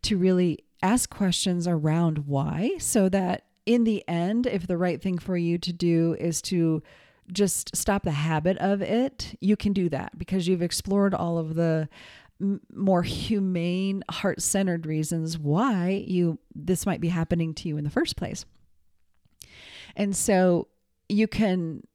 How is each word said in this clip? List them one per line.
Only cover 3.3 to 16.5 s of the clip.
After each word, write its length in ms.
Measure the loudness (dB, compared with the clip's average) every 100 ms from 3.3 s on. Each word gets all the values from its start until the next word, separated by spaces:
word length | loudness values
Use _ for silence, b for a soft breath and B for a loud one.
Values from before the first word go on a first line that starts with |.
| -4 _ _ 0
in 180 | 2
the 180 | 4 0 -2
end, 380 | -2 0 0 0
if 200 | -2 -2
the 120 | 0
right 220 | 0 0
thing 180 | -2 -4
for 180 | -2 0
you 220 | 0 0
to 160 | -2
do 420 | -2 2 4 2 0
is 220 | -2 -4
to 420 | -2 0 2 0 b b b b -12
just 460 | 0 0 0 -6 -4
stop 260 | 0 0
the 80 | 0
habit 460 | -2 0 2 2 0
of 240 | 0 0
it, 560 | 0 0 -2 -4 -14 -4
you 140 | 0 2
can 180 | 2
do 160 | 2 0
that 280 | -2 -6 -10
because 300 | -4 -2 0
you've 140 | 0
explored 520 | 0 -4 0 2 2
all 220 | 2 0 -2
of 180 | -2
the 320 | 0 2 0 -2 B B B B _
m-, 220 | -4 -4 _
more 280 | -2 2 2
humane, 1000 | 2 -4 -2 0 0 0 -2 -2 -2 -4 -6
heart-centered 760 | -4 -4 -2 -2 0 0 -2 -2
reasons 520 | -2 -2 -2 -4 -4
why 640 | 0 2 2 2 0 -2 -2
you, 300 | 0 2 -2 _